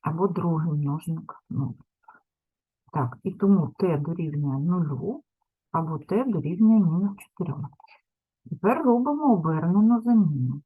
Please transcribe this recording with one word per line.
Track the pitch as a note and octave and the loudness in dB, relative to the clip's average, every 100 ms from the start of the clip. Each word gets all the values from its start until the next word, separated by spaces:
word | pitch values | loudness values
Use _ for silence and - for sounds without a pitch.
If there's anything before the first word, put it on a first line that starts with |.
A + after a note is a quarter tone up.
або | D#3 D#3+ F#3+ | -4 0 0
другий | F3 E3+ D#3+ D#3+ | 0 -2 -2 -2
множник – | D3 C#3+ D3 - D#3+ - - _ | -2 -2 -4 -6 -8 -10 -20 _
нуль. | - C#3 - _ _ _ - _ _ _ _ _ _ _ | -6 -6 -8 _ _ _ -20 _ _ _ _ _ _ _
Так, | D#3 B2+ - | -4 -4 -4
і | F#3+ | -10
тому | F3+ G3 G3 C#3 - | -2 4 4 2 -2
t | F#3+ D3 | -2 0
дорівнює | D3+ E3+ D#3+ D3 C#3+ C3+ | -4 -6 -4 -4 -2 -2
нулю | D#3 F3+ D#3 C3 D#3+ D4+ _ _ _ _ _ | -2 0 -2 -4 -6 -8 _ _ _ _ _
або | E3 D#3+ D#3 | -6 -4 -8
t | - G3 C4+ | -4 -2 0
дорівнює | F#3 C3+ F3+ A3 A3 | -2 -4 2 4 6
мінус | F3 E3 G3+ G3+ | 4 2 -2 -6
чотирьом. | - _ F#3 C#3+ D3 _ _ _ _ _ _ _ - | -18 _ -6 -6 -10 _ _ _ _ _ _ _ -14
Тепер | - G3 E4 | -2 0 2
робимо | C#4 A#3+ C4 D4 D4+ | 2 2 2 0 2
обернену | G#3 D#3+ D#3+ E3 F#3+ G#3+ A#3+ | 2 0 0 2 4 4 4
заміну. | A#3 A#3 F3+ C#3+ B2+ C#3 | 4 4 4 0 -2 -4